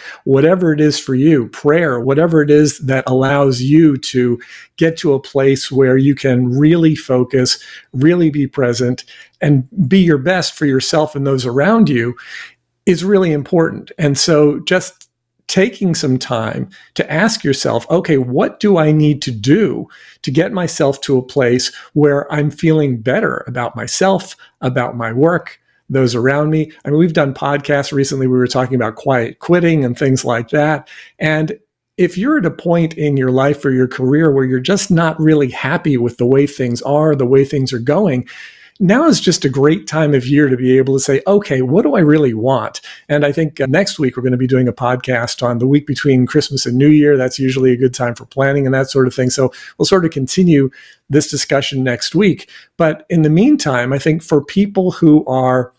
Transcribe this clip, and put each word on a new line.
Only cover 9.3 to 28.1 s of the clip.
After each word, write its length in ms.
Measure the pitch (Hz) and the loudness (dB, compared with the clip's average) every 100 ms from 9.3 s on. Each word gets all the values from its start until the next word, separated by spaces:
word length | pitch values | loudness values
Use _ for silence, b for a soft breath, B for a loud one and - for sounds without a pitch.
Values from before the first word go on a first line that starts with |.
| - | -4
and 280 | 151 139 127 190 135 | 2 2 0 -4 2
be 100 | 190 | 4
your 180 | 170 143 | 4 2
best 360 | 156 185 - - | 0 -2 -4 -4
for 100 | 147 | -2
yourself 500 | 131 - 160 151 143 | 0 0 0 0 -2
and 100 | 139 | -2
those 200 | 131 123 | -2 -2
around 420 | 131 180 226 160 | 0 2 4 2
you 240 | 123 117 120 B B B B _ _ - | 2 -2 -6 B B B B _ _ -2
is 200 | 165 185 | 0 2
really 260 | 196 180 | 2 2
important. 600 | 147 131 175 160 - - - | -2 0 0 0 -2 -14 -4
And 200 | 147 139 | -2 0
so 420 | - 151 147 139 | 2 4 4 2
just 440 | - 180 - _ - _ _ _ - | -2 -2 -2 _ -20 _ _ _ -4
taking 460 | 190 226 - 185 | 0 0 0 -2
some 240 | 151 143 127 | -2 -2 -2
time 500 | - 120 110 - 127 B B - | -2 -4 -4 -8 -10 B B -8
to 140 | - | -4
ask 320 | 156 220 - | 0 0 -2
yourself, 420 | 147 135 127 113 - | -2 -2 -2 -4 -2
"Okay, 260 | 170 170 139 | -2 0 -2
what 420 | 123 139 233 - | 0 -2 -2 -2
do 180 | 208 175 | 0 2
I 140 | 156 | 4
need 300 | 156 151 139 | 2 2 0
to 100 | - | -4
do 560 | 113 113 196 175 - 127 B B B | -6 2 2 2 -4 -10 B B B
to 80 | - | -4
get 200 | 135 196 | -2 -2
myself 480 | 185 170 - 139 139 | -2 -6 -2 -2 -2
to 180 | - 131 | -2 -2
a 20 | |
place 500 | 127 143 120 123 - B B | 0 0 0 0 -2 B B
where 380 | 151 147 143 - | 0 2 2 -2
I'm 160 | 151 147 | -4 -4
feeling 480 | - 165 156 143 120 | -2 0 2 0 -2
better 440 | 110 156 208 - - | -2 -2 -2 -6 -8
about 280 | 123 120 117 | -8 -6 -8
myself, 600 | 113 - 190 185 - - b b | -8 -2 0 0 -4 -20 b b
about 360 | 127 127 120 120 | -4 -2 -4 -6
my 160 | 113 | -6
work, 460 | 117 165 175 - - _ _ - | 0 2 0 -6 -20 _ _ -6
those 280 | 131 123 120 | 0 0 0
around 340 | 127 143 151 | 0 0 0
me?" 220 | 156 156 B | -2 -4 B
I 60 | 139 | -2
mean, 80 | 156 | 2
we've 160 | 175 | 2
done 220 | 160 139 131 | 2 -2 -2
podcasts 560 | 143 143 139 143 139 | -4 -4 -2 -2 -2
recently. 340 | 143 135 | -2 -2